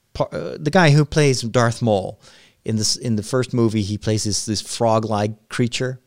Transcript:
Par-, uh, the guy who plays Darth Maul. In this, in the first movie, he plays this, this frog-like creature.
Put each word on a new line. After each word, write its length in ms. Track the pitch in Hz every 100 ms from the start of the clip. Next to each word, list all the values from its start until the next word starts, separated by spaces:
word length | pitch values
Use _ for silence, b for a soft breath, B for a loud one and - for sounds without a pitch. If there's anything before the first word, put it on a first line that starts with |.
| _
Par-, 160 | - 147
uh, 260 | 85 82 -
the 120 | 151
guy 200 | 185 165
who 120 | 147
plays 380 | 147 160 147 127
Darth 400 | 117 123 117 117
Maul. 400 | 117 101 92 - B B B B
In 120 | - 110
this, 200 | 104 -
in 200 | 127 110
the 80 |
first 300 | 101 131 120
movie, 280 | 123 117 107
he 160 | 98 104
plays 260 | - 110
this, 220 | 107 95 -
this 160 | 104
frog-like 880 | - - 117 110 110 104 107 107 _
creature. 500 | - 120 - 127 131